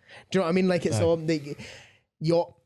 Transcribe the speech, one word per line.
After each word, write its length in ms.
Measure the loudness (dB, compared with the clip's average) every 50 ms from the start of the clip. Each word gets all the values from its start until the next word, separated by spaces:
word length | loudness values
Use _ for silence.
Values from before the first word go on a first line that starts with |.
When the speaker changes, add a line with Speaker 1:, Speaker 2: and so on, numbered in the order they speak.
| _ -20 -20 -20 -10 _
Speaker 1:
Do 60 | -2 0
you 20 |
know 60 | 0
what 40 | 2
I 40 | 2
mean? 140 | 2 2 2
Like, 180 | 2 0 0 0
it's 100 | 0 2
Speaker 2:
Aye. 60 | 2
Speaker 1:
all, 140 | 2 2 0
like, 420 | 0 -2 -2 -2 -4 -8 -14 -14 -16 -18 -20 -20 -20 -20 _ _ _ _ _ -6
you're, 360 | -2 0 2 2 0 -2 -6 _ _